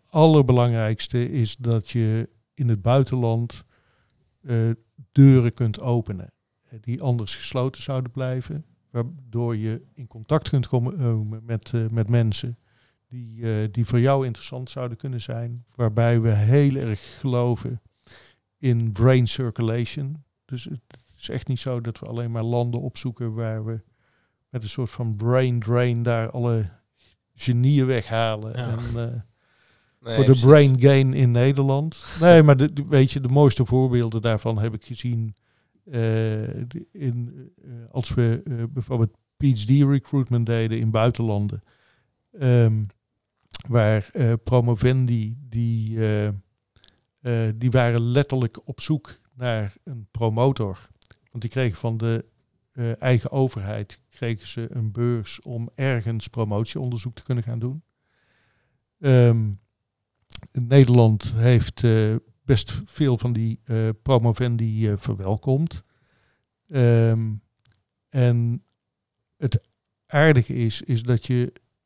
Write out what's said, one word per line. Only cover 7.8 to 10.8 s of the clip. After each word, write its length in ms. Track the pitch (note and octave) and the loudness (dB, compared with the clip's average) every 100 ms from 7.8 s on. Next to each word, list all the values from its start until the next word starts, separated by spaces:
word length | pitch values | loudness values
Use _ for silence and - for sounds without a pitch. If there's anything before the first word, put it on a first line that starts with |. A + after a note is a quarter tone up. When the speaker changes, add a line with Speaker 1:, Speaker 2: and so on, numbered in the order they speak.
Speaker 1:
zouden 280 | - C3 B2 | -8 -8 -8
blijven. 540 | C3+ B2+ B2+ - D#3 - _ _ | -8 -6 -6 -8 -12 -14 _ _
Waardoor 680 | A#2+ A#2+ E3 B2 A#2 A#2+ A2 | -8 -8 -10 -10 -6 -4 -4
je 280 | A2 A#2 - | -4 -6 -10
in 120 | - A#2+ | -20 -18
contact 420 | A2+ G#2+ D3+ - | -14 -2 -2 0
kunt 200 | C#3 - | -2 0
komen, 300 | B2+ | -2